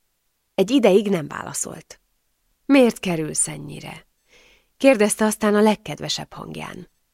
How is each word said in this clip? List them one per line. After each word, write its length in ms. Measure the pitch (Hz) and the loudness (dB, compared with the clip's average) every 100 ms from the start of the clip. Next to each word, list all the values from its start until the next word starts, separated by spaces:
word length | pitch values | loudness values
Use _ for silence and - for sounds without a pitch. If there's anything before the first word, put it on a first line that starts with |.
| _ _ _ _ _ - | _ _ _ _ _ -2
Egy 160 | 196 | 0
ideig 380 | 277 220 190 208 | 4 6 4 4
nem 180 | 185 147 | -2 -4
válaszolt. 720 | - - - - - - - _ _ _ _ _ _ - | -10 -10 -10 -10 -12 -20 -20 _ _ _ _ _ _ 2
Miért 340 | 277 240 - | 6 6 2
kerülsz 480 | 196 165 151 151 - | -4 -4 -4 -4 -6
ennyire? 600 | 147 147 147 - - _ _ _ _ _ _ _ _ | -6 -14 -14 -16 -18 _ _ _ _ _ _ _ _
Kérdezte 480 | 269 233 208 - 214 | 4 4 2 0 -2
aztán 300 | 208 214 208 | 0 0 2
a 60 | |
legkedvesebb 720 | 214 202 - 151 151 - 147 | 2 0 -6 -12 -8 -8 -10
hangján. 560 | - - 78 60 - - _ _ | -16 -14 -14 -14 -16 -20 _ _